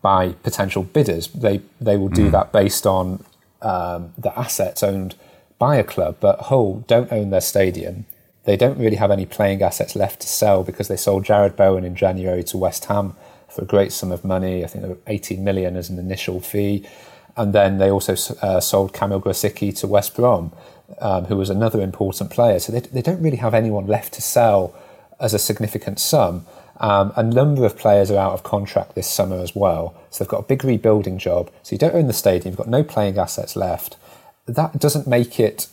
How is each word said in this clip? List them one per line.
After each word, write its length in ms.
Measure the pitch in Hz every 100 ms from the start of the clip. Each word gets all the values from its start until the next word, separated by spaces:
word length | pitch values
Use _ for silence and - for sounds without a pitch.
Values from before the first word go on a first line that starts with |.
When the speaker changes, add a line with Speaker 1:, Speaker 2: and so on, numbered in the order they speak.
Speaker 1:
by 300 | 98 95 90 87
potential 400 | - - 98 98
bidders. 460 | 92 151 131 82 82
They, 320 | - 113 98 - _
they 180 | 110 101
will 120 | 95
do 180 | 87 78
Speaker 2:
Mm. 40 |
Speaker 1:
that 180 | 95 -
based 340 | 107 98 - 101
on, 400 | 95 92 95 - _ _ _
um, 500 | 110 92 87 87 85 -
the 180 | 113 -
assets 460 | 120 - 92 -
owned 320 | 101 98 92 - _ _ _ _
by 200 | 123 143
a 60 |
club. 340 | 101 - 82 80
But 220 | 104 -
Hull 420 | - 135 104 98 117
don't 260 | 117 -
own 200 | 113 101
their 100 | 95
stadium. 640 | - 101 92 90 85 95 - - _ _
They 140 | - 98
don't 220 | 123 -
really 160 | 113 107
have 140 | 101
any 160 | 98 92
playing 340 | - 101 98
assets 340 | 92 - - -
left 240 | 95 -
to 60 | -
sell 360 | - 107 95
because 240 | 92 - 101
they 100 | 95
sold 280 | - 98 95
Jared 300 | 104 101 -
Bowen 280 | 98 92
in 120 | 90 90
January 480 | 95 92 92 90 85
to 120 | 95
West 280 | 92 - -
Ham 300 | 101 98 - - _ _
for 140 | -
a 60 | 95
great 240 | 101 98
sum 200 | - 92
of 140 | 87 95
money. 380 | 92 92 90
I 40 | 82
think 140 | 101
there 140 | 98 90
were 60 | -
eighteen 380 | 104 - 92
million 320 | 98 95 90 90
as 160 | 87
an 80 | 90
initial 400 | 90 92 - 92
fee. 440 | - 104 101 101 - - - - _ -
And 160 | 104
then 240 | 104 98 98
they 140 | 98
also 220 | 98 -
s-, 180 | 92 - -
uh, 180 | 101 95
sold 340 | - 98 95
Kamil 280 | - 98 98
Grosicki 560 | 95 92 101 - 101 -
to 80 | 98
West 300 | 101 - -
Brom, 360 | 123 101 82 - - - _ -
um, 260 | 107 92 90
who 100 | 101
was 160 | 95
another 300 | 98 113 113
important 500 | 95 - 98 - 98
player. 260 | - 120 104
So 120 | -
they, 80 | 117
they 240 | - 127
don't 180 | 139 180
really 160 | 160 127
have 160 | 117
anyone 320 | 113 110 104 95
left 280 | 104 -
to 80 | -
sell 500 | - 127 117 101 90 - - - _ -
as 160 | 120 101
a 40 |
significant 600 | - 104 104 - - 98
sum. 480 | - 151 101 87 - - - -
Um, 340 | 110 101 101 -
a 60 |
number 420 | 113 120 147 143
of 140 | 113 -
players 320 | 110 101 98
are 80 | 101
out 160 | 95
of 80 | 92
contract 540 | - 101 101 101 - -
this 120 | -
summer 300 | - 95 92
as 180 | 90 98
well. 380 | 98 80 85 - -
So 140 | -
they've 80 | 98
got 80 | 104
a 80 | -
big 160 | 135
rebuilding 560 | 135 110 117 107 95 92
job. 320 | 95 87 87 _
So 120 | -
you 40 | 104
don't 160 | 160
own 140 | 170 139
the 60 |
stadium, 400 | 110 - 90 92
you've 40 | 90
got 100 | 113
no 160 | 127
playing 360 | 151 - 104 98
assets 360 | 87 - - -
left. 420 | 92 82 - - - - - _ -
That 320 | 120 160 139
doesn't 260 | 147 151 135
make 340 | 120 120 -
it 280 | 107 - -